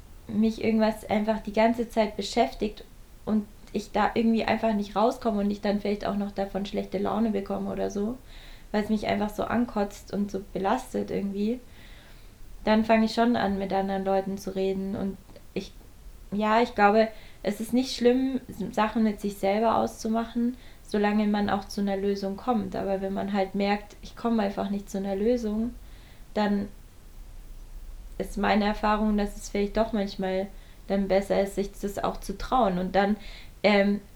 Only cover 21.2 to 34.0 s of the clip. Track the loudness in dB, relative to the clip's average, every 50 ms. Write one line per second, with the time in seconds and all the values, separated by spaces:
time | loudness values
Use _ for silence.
21.2 | 4 4 2 2 2 2 0 -2 -2 -4 -4 -2 0 0 0 0 0 0 0 0
22.2 | -2 -4 -4 -4 -2 0 0 0 0 -2 -4 -4 -2 -2 -2 -2 -2 -4 -4 -2
23.2 | -2 -2 0 0 0 0 0 0 0 0 0 -2 -4 -10 -18 -16 -16 -16 -12 -4
24.2 | -2 0 2 2 0 0 -2 -2 -2 -2 -2 -4 -6 -6 -6 -4 -4 -2 -2 0
25.2 | 2 2 2 2 0 -2 -2 -2 -2 -4 -4 -10 -14 -18 -18 -20 -20 -20 -20 -20
26.2 | -14 -6 -2 0 2 2 2 0 -2 -4 -10 -16 -18 -20 -20 -20 -20 -18 -18 -16
27.2 | -16 -16 -16 -16 -16 -16 -16 -16 -16 -14 -14 -14 -14 -14 -14 -14 -14 -12 -8 -8
28.2 | -8 -6 -4 0 2 4 4 4 4 2 0 2 2 2 2 4 2 2 2 2
29.2 | 0 0 -2 -8 -10 -4 -2 -2 0 0 2 0 0 2 2 -2 -2 -2 -2 -4
30.2 | -2 0 0 0 -2 -4 -6 -16 -18 -18 -20 -14 -4 -2 0 0 2 4 4 2
31.2 | 4 2 2 2 2 0 0 -4 -4 -4 -6 -6 -6 -6 -4 -2 -2 -2 -2 -4
32.2 | -6 -8 -8 -6 -4 0 2 4 4 4 2 0 -2 2 4 4 4 4 2 0
33.2 | -2 -14 -14 -14 -16 -16 -8 0 2 4 6 6 4 4 2 0